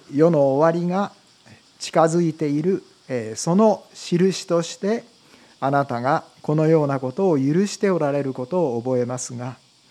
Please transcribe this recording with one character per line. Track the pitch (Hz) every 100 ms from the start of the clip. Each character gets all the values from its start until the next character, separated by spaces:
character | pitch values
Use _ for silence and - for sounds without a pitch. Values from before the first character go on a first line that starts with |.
| -
ー、 | 139
世 | 165
の | 151 139
終 | 135 165 170
わ |
り | 175
が | 185 202 - _ _ - - _ -
近 | - 170
づ | 160 170
い | 170 156
て | 151
い | 147
る、 | 170 190 - _ -
え | 123 110
ー、 | 110
そ | 165 185
の | 220 196 - -
印 | - 175 190 180 -
と | 170
し | 165 -
て、 | 196 233 - _ _ - - -
あ | 131
な | 143 135
た | 120
が | 123 156 - _
こ | -
の | 151 156
よ | 160
う | 143
な | 135
こ | 127
と | 131 196
を | 147
許 | 135 165 202
し | -
て | 202
お | 175
ら | 147
れ | 143
る | 135
こ | 127 127
と | 180 156 117
を |
覚 | 123 127
え | 120
ま | 127
す | - 120
が、 | 123 120 _ _ _